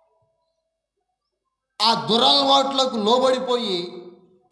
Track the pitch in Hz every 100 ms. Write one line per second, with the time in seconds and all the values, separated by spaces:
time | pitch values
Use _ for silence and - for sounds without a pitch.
0 | _ _ _ _ _ _ _ _ _ _
1 | _ _ _ _ _ _ _ - 214 226
2 | - 226 269 285 269 277 269 262 262 226
3 | 208 254 262 262 - 240 220 175 175 -
4 | - - _ _ -